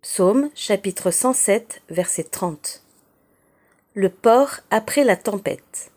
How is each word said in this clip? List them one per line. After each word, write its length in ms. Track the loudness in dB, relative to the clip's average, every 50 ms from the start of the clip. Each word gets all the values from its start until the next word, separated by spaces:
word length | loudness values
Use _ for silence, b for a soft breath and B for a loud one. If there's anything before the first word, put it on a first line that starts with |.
| -10
Psaume 480 | -10 -2 2 2 4 4 2 0 -2 -6
chapitre 560 | -10 -4 -2 -2 -2 -2 -6 -8 -4 -4 -2
cent 220 | -2 0 0 0 0
sept, 500 | 0 2 2 0 0 0 _ -20 -20 _ _
verset 360 | -4 -4 -4 -2 -4 -6 -6
trente. 580 | -10 -8 -6 -6 -6 -6 -8 _ -14 -14 -14 _ _ _ _ _ _ _ _ _ _ b b b b b b b b b b b _ _
Le 140 | -2 -2 -2
port 520 | -2 _ 2 4 6 6 4 2 -2 -12 _ _
après 340 | -2 -2 -2 0 2 2 4
la 120 | 4 2
tempête. 760 | 0 0 -6 -6 -4 -4 -6 -6 -6 _ _ -16 -16 -16 -16 _